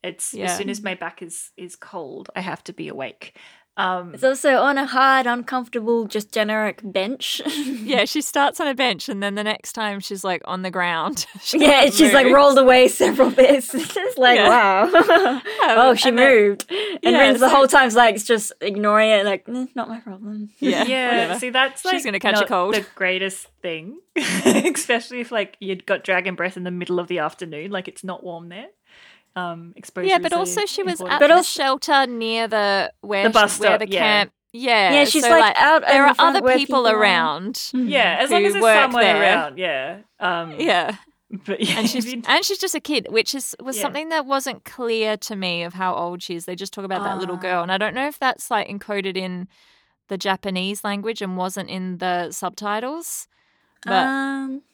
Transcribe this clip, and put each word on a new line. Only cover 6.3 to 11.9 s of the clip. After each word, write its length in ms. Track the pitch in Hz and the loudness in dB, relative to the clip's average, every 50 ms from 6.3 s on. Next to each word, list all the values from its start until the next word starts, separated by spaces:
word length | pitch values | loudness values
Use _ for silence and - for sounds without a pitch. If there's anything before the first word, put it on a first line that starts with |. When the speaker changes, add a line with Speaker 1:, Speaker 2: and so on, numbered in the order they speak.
Speaker 3:
generic 480 | - 226 214 208 214 220 214 208 - - | -4 -4 -2 -2 -2 -2 -2 -4 -6 -8
bench. 580 | - 202 185 190 190 214 247 - - - - - - | -14 -6 -4 -4 -4 -4 -6 -8 -8 -8 -8 -6 -6
<laughs> 40 | 302 294 294 294 262 269 226 214 220 | -8 -6 -6 -6 -8 -8 -8 -6 -2
Speaker 2:
Yeah, 140 | 269 240 320 | 0 0 0
she 160 | - - 302 | 0 -2 -6
starts 400 | 285 - - 294 277 285 - - | -6 -2 -2 0 0 0 -2 -4
on 60 | 330 285 | -4 -4
a 60 | 262 | -2
bench 340 | 247 262 247 196 165 - - | 0 -2 -2 -2 -4 -8 -10
and 140 | 208 196 | -8 -6
then 120 | 202 202 196 | -6 -6 -4
the 60 | 208 208 | -4 -4
next 280 | 214 214 - - - | -4 -6 -6 -10 -14
time 280 | - 233 220 208 202 196 | -8 -6 -6 -6 -6 -8
she's, 220 | 190 - 202 190 | -10 -10 -12 -8
like, 200 | - 190 180 - - | -6 -6 -6 -6 -6
on 180 | - 180 185 | -10 -10 -8
the 80 | 185 185 | -8 -6
ground. 560 | 170 185 175 175 170 165 156 196 285 - - - - | -4 -2 -2 -2 -2 -2 -4 -4 -6 -8 -10 -10 -12
<laughs> 60 | 196 | -12
She 160 | - - - - | -8 -2 0 4
Speaker 3:
Yeah, 240 | 294 285 285 262 269 | 6 6 6 6 6
Speaker 2:
doesn't 80 | 285 | 4